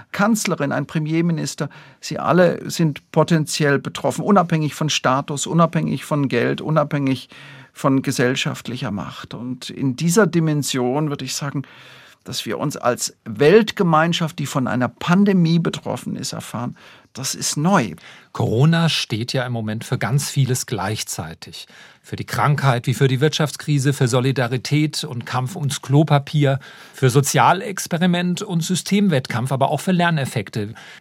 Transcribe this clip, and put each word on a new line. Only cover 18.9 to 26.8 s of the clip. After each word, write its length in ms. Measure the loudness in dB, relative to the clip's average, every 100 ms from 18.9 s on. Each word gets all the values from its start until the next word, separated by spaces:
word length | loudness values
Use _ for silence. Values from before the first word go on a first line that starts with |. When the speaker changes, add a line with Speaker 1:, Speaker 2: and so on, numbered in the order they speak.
Speaker 2:
steht 420 | 0 -4 -6 -4
ja 120 | -4
im 80 | -4
Moment 320 | -4 -4 -6
für 140 | -4 -4
ganz 300 | 0 -2 0
vieles 380 | 0 0 0 -4
gleichzeitig. 1000 | -4 -4 -4 -6 -8 -10 -12 -16 -18 -20 -20 -20 _
Für 120 | -14
die 120 | -12 -6
Krankheit 600 | 0 2 2 2 2 0
wie 80 |
für 140 | 2 2
die 120 | 4
Wirtschaftskrise, 720 | 2 2 -2 -4 -2 0 2
für 140 | 2 2
Solidarität 960 | 2 0 0 -2 -4 -2 0 0 -2
und 220 | -8 -8
Kampf 320 | -6 -4 -4 -4
ums 260 | -4 -4
Klopapier, 800 | 2 4 4 2 2 0 2 0 -4 -20